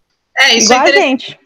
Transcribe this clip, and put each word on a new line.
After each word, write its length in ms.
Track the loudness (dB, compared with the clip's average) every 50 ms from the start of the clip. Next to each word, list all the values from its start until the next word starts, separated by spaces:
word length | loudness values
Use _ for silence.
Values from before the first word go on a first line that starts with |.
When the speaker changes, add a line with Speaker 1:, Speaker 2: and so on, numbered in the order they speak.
| _ _ _ _ _ _ -4 -2
Speaker 1:
É, 160 | 0 0 2
isso 180 | 0 2 2
Speaker 2:
Igual 80 | 2 2
Speaker 1:
é 20 |
Speaker 2:
a 80 | 2 2
Speaker 1:
interess-, 160 | 2 2 0 0
Speaker 2:
gente. 320 | -2 -4 -8 -12 -20 _ _